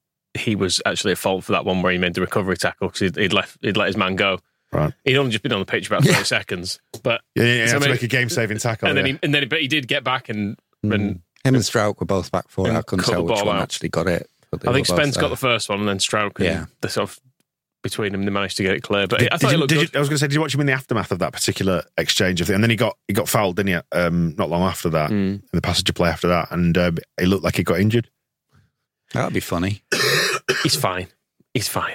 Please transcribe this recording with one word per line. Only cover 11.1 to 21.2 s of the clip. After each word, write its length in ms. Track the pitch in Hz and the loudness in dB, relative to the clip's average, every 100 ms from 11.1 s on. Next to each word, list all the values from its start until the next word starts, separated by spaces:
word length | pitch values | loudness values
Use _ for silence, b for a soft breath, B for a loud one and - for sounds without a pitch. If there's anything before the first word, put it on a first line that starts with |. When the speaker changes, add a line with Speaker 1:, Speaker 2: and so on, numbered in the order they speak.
| 90 - _ 131 | -4 -12 _ 2
Speaker 3:
Him 80 | |
and 100 | 131 | 2
Strauch 340 | - 117 104 - | 2 2 0 0
were 60 | 85 | -2
both 240 | 95 82 | -2 -2
back 180 | 92 - | -4 -4
for 180 | - 92 | -2 0
it. 40 | |
Speaker 1:
And 80 | 82 | 0
Speaker 3:
I 40 | |
couldn't 220 | - 92 | -2 -2
Speaker 1:
cut 80 | 87 | 0
Speaker 3:
tell 120 | 87 | 0
Speaker 1:
the 80 | 85 | 0
Speaker 3:
which 60 | 107 | 0
Speaker 1:
ball 80 | 104 | 0
Speaker 3:
one 100 | 98 | 0
Speaker 1:
out. 60 | |
Speaker 3:
actually 260 | - - 82 | -2 -6 -4
got 160 | - 85 | -2 0
it, 220 | 85 - _ _ | -2 -4 _ _
but 100 | - | -6
they 80 | - | 0
Speaker 1:
I 40 | |
think 160 | 127 - | 0 2
Speaker 3:
were 60 | 175 | 2
both 60 | |
Speaker 1:
Spence 140 | 147 127 | 0 0
got 60 | |
Speaker 3:
there. 80 | 143 | -2
Speaker 1:
the 60 | 123 | 0
first 320 | 127 113 - | 0 0 -2
one, 120 | 101 | -2
and 80 | 104 | 0
then 100 | 95 | 0
Strauch 400 | - 107 101 - | 0 0 -2 -2
and 60 | |
Speaker 3:
Yeah. 200 | 90 82 78 _ | -2 -2 -6 _
Speaker 1:
the 80 | - | -4
sort 200 | - 104 | -2 -4
of, 100 | - _ _ _ _ _ _ | -8 _ _ _ _ _ _
between 280 | 98 - 104 | -8 -4 -4
them, 120 | 98 | -2
they 60 | 101 | -2
managed 260 | 98 95 - | -2 -2 -2
to 60 | |
get 100 | 95 | 0
it 80 | 95 | 0
clear. 240 | - 101 98 | 0 0 2
But 140 | - | 2
Speaker 2:
Did, 80 | - | 0
Speaker 1:
I 80 | 170 | 2
Speaker 2:
did 40 | |
Speaker 1:
thought 80 | - | 2
Speaker 2:
you, 40 | 165 | 2
Speaker 1:
it 20 | |
looked 80 | 139 | 2
Speaker 2:
did 80 | 156 | 2
Speaker 1:
good. 140 | 165 | 2
Speaker 2:
you, 40 | 143 | 0
I 20 | |
was 80 | 139 | 0
gonna 100 | 151 | 0
say, 80 | 143 | 0
did 80 | |
you 60 | 147 | 0
watch 140 | 156 | 0
him 60 | 139 | 0
in 60 | 143 | 0
the 60 | |
aftermath 400 | 131 - 113 90 | 0 -2 -4 -2
of 80 | 90 | -2